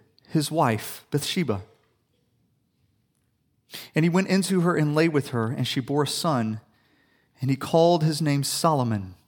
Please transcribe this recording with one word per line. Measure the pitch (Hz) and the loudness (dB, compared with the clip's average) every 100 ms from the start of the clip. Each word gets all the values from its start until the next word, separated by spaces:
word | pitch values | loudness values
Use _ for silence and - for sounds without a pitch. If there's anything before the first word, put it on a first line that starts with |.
| _ _ _ | _ _ _
his | 160 143 | -2 0
wife, | 156 139 110 - - - | 2 2 2 -4 -14 -6
Bathsheba. | 147 - 190 143 98 - _ _ _ _ _ _ _ _ _ _ _ _ _ _ _ _ _ _ _ _ - - | -4 -2 -2 -2 -2 -6 _ _ _ _ _ _ _ _ _ _ _ _ _ _ _ _ _ _ _ _ -18 -8
And | - 170 | 0 2
he | |
went | 175 190 | 2 2
into | 190 185 190 | 0 2 0
her | 170 165 | 2 2
and | 151 151 | 2 2
lay | 165 | 2
with | 151 - | 2 -2
her, | 120 113 | -2 -2
and | - 120 | -2 -4
she | 139 | -4
bore | 120 143 | -2 -2
a | 139 | -2
son, | - 175 135 110 110 - _ _ _ _ _ _ - | -2 -2 0 -2 -6 -10 _ _ _ _ _ _ -6
and | 127 | -2
he | 135 | -2
called | - 165 170 175 | 0 4 4 4
his | 156 151 | 2 0
name | 156 139 | 0 0
Solomon. | 139 - 170 147 120 104 95 90 | -2 0 0 2 0 -2 -6 -16